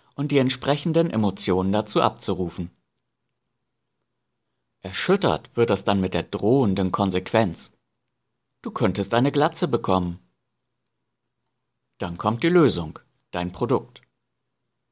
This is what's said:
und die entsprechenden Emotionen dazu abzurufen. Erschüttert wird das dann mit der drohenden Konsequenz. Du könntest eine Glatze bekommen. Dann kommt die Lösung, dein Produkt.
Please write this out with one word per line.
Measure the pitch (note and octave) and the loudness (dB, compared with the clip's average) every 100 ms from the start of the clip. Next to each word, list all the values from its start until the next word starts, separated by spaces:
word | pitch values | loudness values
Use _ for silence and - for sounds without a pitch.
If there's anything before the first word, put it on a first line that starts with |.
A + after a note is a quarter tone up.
| _ | _
und | - D3 | -8 0
die | C#3+ | 2
entsprechenden | C3 - - D3 E3 D#3+ E3 | 2 0 -2 -2 0 0 0
Emotionen | A2 G#2+ F2 - F#2 F#2+ | 0 0 0 0 2 2
dazu | G#2 A2 D3 | 0 0 0
abzurufen. | A#2+ - - F2+ F2 - F2 - _ _ _ _ _ _ _ _ _ _ _ _ _ _ _ _ _ _ _ _ | 0 0 -4 -4 -6 -8 -10 -14 _ _ _ _ _ _ _ _ _ _ _ _ _ _ _ _ _ _ _ _
Erschüttert | F#2+ F#2+ - G3 E3 D#2 - - | -10 -4 0 0 2 -2 -4 -2
wird | A#2 | 0
das | G2 | 2
dann | - G2+ | 2 0
mit | F#2 | 0
der | F2 | -2
drohenden | E2 G2+ G2+ C3+ A2+ F#2+ F#2 | -4 -2 2 2 2 0 0
Konsequenz. | F2+ G2 F2+ - A2+ G#2 E2 - - _ _ _ _ _ _ _ _ | 0 -2 -2 0 0 0 -2 -8 -10 _ _ _ _ _ _ _ _
Du | A3+ | -12
könntest | - A2 F#2+ G2 | -2 0 0 0
eine | A#2 C3+ | 2 2
Glatze | C#3+ D3 - D3+ | 2 0 0 -2
bekommen. | A#2+ - F#2 F2 F2 _ _ _ _ _ _ _ _ _ _ _ _ _ _ _ _ _ - | -2 0 0 0 -6 _ _ _ _ _ _ _ _ _ _ _ _ _ _ _ _ _ -10
Dann | F#2 E2+ | -8 -4
kommt | G#2+ A#2 | -4 0
die | E3 | 2
Lösung, | F3+ C#3+ E2+ D#2 - _ _ _ | 6 4 2 -4 -12 _ _ _
dein | F2+ F2 | -6 -6
Produkt. | - A#2+ B2 - - _ _ _ _ _ _ _ _ _ | -4 0 0 -2 -18 _ _ _ _ _ _ _ _ _